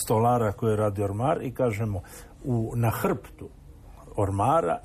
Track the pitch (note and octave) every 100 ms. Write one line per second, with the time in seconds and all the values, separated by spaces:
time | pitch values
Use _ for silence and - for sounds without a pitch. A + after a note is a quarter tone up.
0 | - A2 A#2+ B2 G#2+ - A2+ G#2+ G#2+ G2+
1 | G2+ G#2 C3+ E3+ C3+ A#2 B2 G2+ A2+ F#2
2 | - - - - C#3+ A#2 A2+ A#2+ A#2 -
3 | - - - - - - - - - -
4 | - - G2 G2 A2+ E3 E3+ -